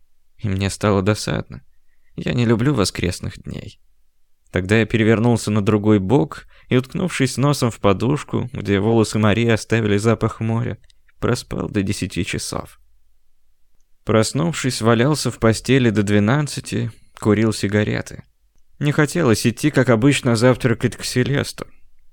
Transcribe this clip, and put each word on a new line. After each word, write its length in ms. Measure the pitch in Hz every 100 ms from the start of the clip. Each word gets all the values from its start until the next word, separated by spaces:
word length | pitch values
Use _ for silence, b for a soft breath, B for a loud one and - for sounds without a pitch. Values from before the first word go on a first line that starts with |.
| _ _ _ -
И 140 | 104
мне 200 | 95 98
стало 320 | - 107 98
досадно. 640 | 95 107 - - - 135 - - - - - -
Я 160 | 165
не 120 | 127 117
люблю 280 | 110 131
воскресных 680 | 127 90 - 90 - - -
дней. 380 | - 71 - - _ _ _ _ _ _ _
Тогда 260 | 92 92 110
я 60 | 107
перевернулся 680 | 113 110 110 120 113 -
на 100 | 107
другой 360 | 101 107 104 107
бок 480 | 95 139 156 - - b b
и, 80 | 123
уткнувшись 600 | 127 170 180 - 131 -
носом 340 | 143 143 120
в 80 | -
подушку, 680 | 101 98 113 147 - 110 110
где 300 | - 101 98
волосы 380 | 107 117 107 110
Мари 280 | 107 101 117
оставили 480 | 110 - 113 107 101
запах 460 | 113 107 113 -
моря, 380 | 113 113 117 95 - _ _ -
проспал 480 | 107 120 - - 80
до 120 | 104
десяти 440 | 98 101 117 85 -
часов. 560 | - - - - - _ _ _ _ _ _ _ _ _ _ _ _
Проснувшись, 800 | - 110 107 135 170 - 131 -
валялся 500 | 110 113 135 147 123
в 80 | -
постели 520 | 113 104 - 131 120
до 120 | 104
двенадцати, 880 | 101 104 104 143 147 - - 117 117 - - -
курил 320 | 110 104 110
сигареты. 720 | - 101 104 107 120 - - - _ _ _ - -
Не 140 | 143
хотелось 520 | 143 147 175 139 107 120
идти, 260 | 110 151
как 180 | 139 127
обычно, 480 | 110 139 135 127 113
завтракать 580 | 127 120 120 113 120 -
к 80 |
Селесту. 640 | - 123 123 139 - - - - - - -